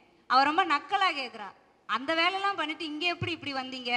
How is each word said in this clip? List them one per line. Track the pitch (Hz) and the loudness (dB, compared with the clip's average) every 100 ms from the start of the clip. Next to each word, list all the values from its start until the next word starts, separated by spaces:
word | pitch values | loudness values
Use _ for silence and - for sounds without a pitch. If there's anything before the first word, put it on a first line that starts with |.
| _ _ - | _ _ 2
அவ | 254 | 4
ரொம்ப | 277 320 359 | 6 4 2
நக்கலா | 285 - 392 381 | 0 0 0 2
கேக்குறா, | 294 247 226 196 - _ _ - | 0 -6 -10 -14 -16 _ _ -4
"அந்த | 214 277 | -2 0
வேலையெல்லாம் | 330 339 381 392 381 | 2 2 2 0 0
பண்ணிட்டு | 302 311 | -4 -4
இங்க | 330 302 349 | -8 -4 -2
எப்படி | 349 359 | -2 -4
இப்படி | 320 285 | -6 -6
வந்தீங்க?" | 269 254 254 240 | -6 -6 -8 -2